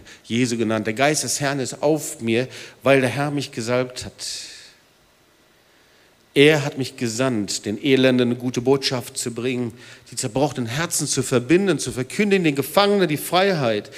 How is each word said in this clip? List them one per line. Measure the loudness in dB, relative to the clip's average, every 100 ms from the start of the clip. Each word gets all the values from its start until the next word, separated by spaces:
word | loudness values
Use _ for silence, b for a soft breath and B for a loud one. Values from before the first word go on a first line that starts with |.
| B B
Jesu | -6 -2 0 0
genannt. | 0 0 -2
„Der |
Geist | 0 0 2
des | -2 -2
Herrn | -2 -2
ist | -6 -2
auf | 0 0 -2 -6
mir, | 0 0 0 B B B
weil | 4 4
der | 4
Herr | -2 -4
mich | -4 -6
gesalbt | -8 -2 -2 -2 -6 -14
hat. | -12 -12 -10 -14 -18 -20 _ _ _ _ _ _ _ _ b b b b b b b _ 4
Er | 6 6
hat | 0 -4
mich | -8 -4
gesandt, | -4 -2 -2 0 -4 -6 -6
den | -4
Elenden | 2 4 4 4 2
eine | 0
gute | -4 -2
Botschaft | 2 2 0 -4 -6 -8
zu | -8
bringen, | -6 -4 -4 -6 -8 B B -14
die | -8
zerbrochenen | -4 0 0 0 -6
Herzen | -4 -4 -4 -2
zu | -2
verbinden, | 0 0 4 4 4 0
zu | -2
verkündigen, | -6 -6 -2 2 4 2
den | 0
Gefangenen | 0 2 4 4 2
die | 0
Freiheit, | 0 2 2 2 0 0 -4